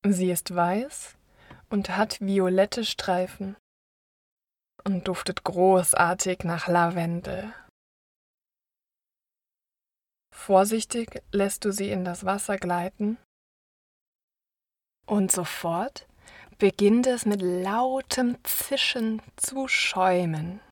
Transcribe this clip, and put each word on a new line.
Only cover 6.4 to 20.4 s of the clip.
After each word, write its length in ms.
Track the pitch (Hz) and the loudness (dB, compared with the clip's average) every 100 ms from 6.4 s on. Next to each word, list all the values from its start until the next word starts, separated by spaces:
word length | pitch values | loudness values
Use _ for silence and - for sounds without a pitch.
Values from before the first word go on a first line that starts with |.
nach 240 | 170 170 - | -4 -4 2
Lavendel. 880 | 175 170 175 170 170 - 185 208 - - _ _ _ _ _ _ _ _ _ _ _ _ _ _ _ _ _ _ _ _ _ _ _ _ _ _ | 4 4 0 -2 -4 -6 -8 -10 -14 -20 _ _ _ _ _ _ _ _ _ _ _ _ _ _ _ _ _ _ _ _ _ _ _ _ _ _
Vorsichtig 920 | - - 190 202 220 - 233 233 - - | -16 4 6 6 0 -2 -6 -8 -12 -4
lässt 340 | 202 196 - 208 | 0 0 0 -4
du 60 | |
sie 180 | 202 202 | -2 -2
in 160 | 202 180 | -2 -4
das 180 | 175 | -4
Wasser 340 | 190 202 - 196 | -4 -4 -2 -4
gleiten 600 | 180 175 180 _ 208 226 _ _ _ _ _ _ _ _ _ _ _ _ _ _ _ _ _ _ - | -2 -2 -2 _ -4 -4 _ _ _ _ _ _ _ _ _ _ _ _ _ _ _ _ _ _ -2
und 240 | 208 190 | 0 2
sofort 760 | 190 165 - 170 170 240 - - _ - - - - | 0 -2 -6 -4 -4 -4 -10 -20 _ -20 -20 -20 2
beginnt 480 | 202 - 202 233 254 | 2 4 4 6 4
es 180 | 240 214 | 0 0
mit 160 | 202 | 0
lautem 960 | 180 180 185 220 254 269 - - 247 247 | 0 -2 -2 0 0 -2 -4 0 0 -2
Zischen 800 | - - - 277 - 254 220 220 - - | -6 -6 -2 -2 0 0 -2 -4 -8 -8
zu 300 | - 262 262 | -6 -4 -2
schäumen. 960 | - - 185 185 180 175 156 | 0 0 2 4 4 2 -2